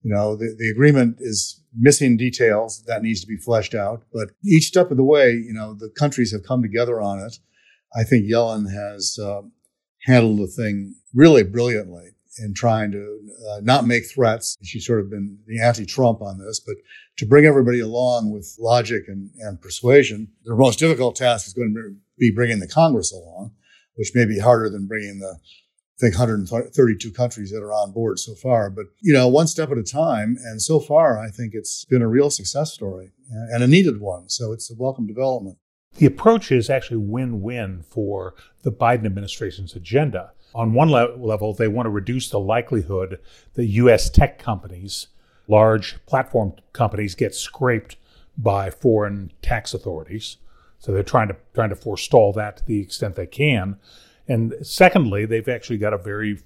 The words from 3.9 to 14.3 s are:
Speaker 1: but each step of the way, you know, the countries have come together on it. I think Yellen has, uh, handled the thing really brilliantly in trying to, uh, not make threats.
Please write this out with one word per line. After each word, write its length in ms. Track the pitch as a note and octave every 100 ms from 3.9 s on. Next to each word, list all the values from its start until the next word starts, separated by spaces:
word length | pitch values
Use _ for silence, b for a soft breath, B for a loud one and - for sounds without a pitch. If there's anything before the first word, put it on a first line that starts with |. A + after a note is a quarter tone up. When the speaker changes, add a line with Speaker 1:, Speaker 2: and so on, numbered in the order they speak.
| A#2 _
Speaker 1:
but 140 | A#2 G#2 _
each 240 | G3+ D#3+ -
step 240 | F#3 F3+
of 60 | C3
the 60 |
way, 280 | C3+ D3 C3
you 220 | A#2 A2+
know, 200 | A2 G#2+
the 160 | G#2+ A2 -
countries 360 | D3 C3+ A2+
have 100 | G#2
come 180 | - B2+
together 400 | A2 A2 A#2+ A#2
on 180 | G2+ G2
it. 180 | G#2+ - _ _ _ _ _
I 80 | A2+
think 260 | A2+ B2 G#2
Yellen 420 | A2+ A#2 A2 G2+
has, 460 | G2 G2+ G#2 F#2+ -
uh, 260 | G#2 G2+ G2+ _ _ _ _ _
handled 380 | - B2+ A2+ G#2
the 80 | F#2+
thing 480 | - A2 G2+ G2 - _
really 260 | B2 D#3+ C#3
brilliantly 680 | F#2 A2+ A#2+ G#2+ F#2 F2 F2 _ _ -
in 160 | A2
trying 380 | G2 A#2+ A2 G#2
to, 280 | G2+ G2+ G#2+ G#2 - A2
uh, 120 | G#2
not 240 | G#2+ C3+ A#2+
make 160 | A#2+
threats. 520 | A#2 C3+ A#2